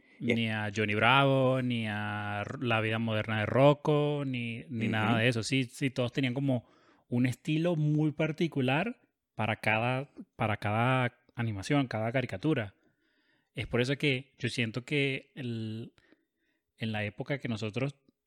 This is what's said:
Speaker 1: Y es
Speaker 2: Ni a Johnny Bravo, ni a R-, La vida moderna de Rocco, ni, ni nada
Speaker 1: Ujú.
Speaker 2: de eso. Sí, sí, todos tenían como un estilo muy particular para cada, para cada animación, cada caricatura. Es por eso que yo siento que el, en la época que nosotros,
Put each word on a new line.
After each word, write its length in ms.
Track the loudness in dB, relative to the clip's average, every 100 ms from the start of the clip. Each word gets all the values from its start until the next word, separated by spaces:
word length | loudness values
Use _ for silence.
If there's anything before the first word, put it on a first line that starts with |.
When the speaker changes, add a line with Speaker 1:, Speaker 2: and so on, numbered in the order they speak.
| -20 -8
Speaker 1:
Y 120 | -2
es 40 | 0
Speaker 2:
Ni 120 | 0
a 220 | -2 -4
Johnny 200 | -2 0 4
Bravo, 640 | 6 6 6 4 4 2
ni 260 | 0 -2 -2
a 540 | -2 -2 -2 -4 -4 -4
R-, 200 | -4 0
La 140 | 2
vida 180 | 2 0
moderna 400 | 0 0 0 0
de 60 | 2
Rocco, 800 | 6 6 6 2 2 2 -2 -4
ni, 380 | -4 -6 -8 -8
ni 180 | -4 0
nada 240 | 0 2
Speaker 1:
Ujú. 40 | 4
Speaker 2:
de 80 | 2
eso. 160 | 2
Sí, 220 | 0 0 -2
sí, 240 | -2 -4
todos 220 | -2 -2
tenían 200 | 0 -2
como 320 | 0 0 0 -4 _ _ _ -4
un 160 | 0 0
estilo 500 | -2 -2 0 0 2
muy 360 | 2 2 0
particular 880 | 0 -4 0 -2 0 2 2 0 -8 _ _ _ -4
para 220 | -2 0
cada, 520 | 0 2 2 -2 -6 -14 -14 -4
para 220 | -2 0
cada 600 | 0 2 2 2 0 _ _ -6
animación, 520 | -4 -4 0 0 0
cada 240 | -2 -2
caricatura. 640 | -2 -4 -4 -2 -2 -4 _ _ _ _ _ _ _ _ -10
Es 120 | -4
por 140 | 0
eso 160 | 0 0
que 360 | 0 -2 -6 -6
yo 100 | -6
siento 340 | -2 -4 -4
que 480 | -4 -2 -2 -4 -10 -12
el, 580 | -8 -6 -8 -10 -12 _ _ _ _ _ _ _ _ -10
en 140 | -6
la 140 | -4 -4
época 340 | -6 -6 -6
que 80 | -4
nosotros, 480 | -4 -4 -4 -4 -6 _ _